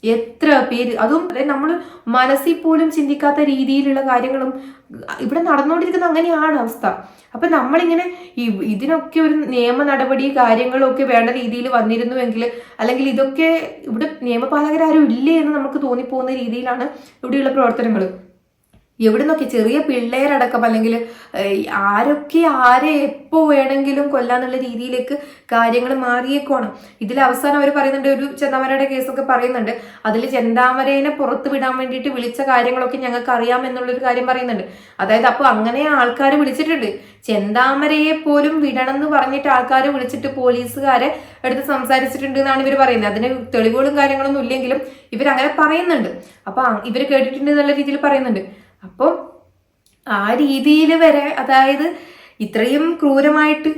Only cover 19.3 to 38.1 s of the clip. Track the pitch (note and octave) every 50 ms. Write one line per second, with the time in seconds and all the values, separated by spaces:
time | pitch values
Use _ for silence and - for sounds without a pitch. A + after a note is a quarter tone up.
19.3 | D#4+ - C#4+ A3+ - A#3 G#3+ A3 B3+ D4+ D#4 - C4 A#3+ A#3 A#3 B3 C4 C4+ D4
20.3 | C#4+ B3+ B3 A#3+ B3 A#3+ A3+ A#3 A3+ A3 A3 A3+ A3+ A#3 A#3 A3+ - - - -
21.3 | _ - G3 G3 G3 F#3+ - - - G#3 G3 G3+ G3+ G#3 A#3 C#4 D4 C#4+ - -
22.3 | - D#4+ E4 E4 C#4+ C4 B3+ B3 B3 B3+ C#4 D4+ D#4 D4 C#4 C#4 - - - -
23.3 | - D#4+ D#4+ D4+ D4 C#4 C4+ C4 C4+ C#4 C#4 C#4 C#4 C4+ C#4+ C#4 C#4 C4 B3 A#3+
24.3 | B3 B3 C4 B3+ B3+ C4 B3+ B3 A#3 A3 A#3+ B3+ B3+ B3 B3 B3+ C#4 C#4+ - -
25.3 | - - _ _ A#3+ A#3 A#3 A#3 A#3 B3 B3 B3+ C4+ C4+ C4 B3 A#3+ B3 B3 C4
26.3 | C#4 C#4+ C#4 - C#4 C4 A3 G#3 - - - - - _ A3+ G3 B3 C4+ C4+ B3+
27.3 | B3 - - C#4+ C#4+ D4 C#4+ C#4 C#4+ D4 C#4 C4+ C4+ C#4 C4+ C#4 C4+ B3 C#4 C#4+
28.3 | C#4 - D4 C#4 C4+ C4 C4 C4 C4+ C#4 C#4 C4+ C4+ C4 C4 C4 B3+ - C4+ -
29.3 | C4 A#3+ B3 B3 B3+ B3 A3 G#3 A#3+ A#3 - - - - _ A3 G#3+ A3+ A#3+ C4
30.3 | C4 B3+ A3+ A3+ A3+ A3+ B3 B3+ C4 C4 C4+ C4+ C#4 C#4 C#4 D4 D4 D4 C#4+ B3+
31.3 | B3 - - C#4 C#4+ C4+ C4+ C4 B3+ B3+ C4 B3+ B3+ B3+ - C#4+ C4+ B3 A#3 A#3+
32.3 | A#3+ - C4+ C4+ C4 B3 A#3+ B3 B3 B3+ B3+ B3 B3 C4+ C4 B3 A#3+ A#3+ A#3+ C4
33.3 | B3 A#3 A3+ A#3 B3 B3 B3+ B3+ B3+ B3 B3 B3 B3 B3 B3+ C4 B3 B3 B3 B3
34.3 | B3+ B3+ B3 B3 A#3 G3+ F3+ - - - - - - _ - - A3 A3+ D#4 B3+
35.3 | A#3 - C#4 C4 A#3 G#3+ G#3+ A3+ A#3+ C4+ D4 D4+ D4 C#4 B3 A#3+ A#3+ - C#4 C4+
36.3 | C#4 D4 D4 C4+ B3 - D#4 D4+ E4 D4 A#3 G3+ F#3+ - - - - _ _ -
37.3 | A3 G#3 G3 G#3 G#3+ A#3+ B3+ C4 C#4 C#4 D4 D4+ D4+ D4+ D4+ D4+